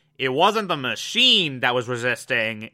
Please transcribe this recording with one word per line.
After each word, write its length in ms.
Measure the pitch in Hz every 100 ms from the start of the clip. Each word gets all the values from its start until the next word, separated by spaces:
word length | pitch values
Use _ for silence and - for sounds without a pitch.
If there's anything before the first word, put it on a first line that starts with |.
| _ -
It 120 | 131
wasn't 380 | 131 190 214 196
the 100 | 156
machine 800 | 127 110 - 220 254 226 160 131
that 140 | 123
was 140 | 123 117
resisting, 840 | 123 123 117 - 123 110 107 113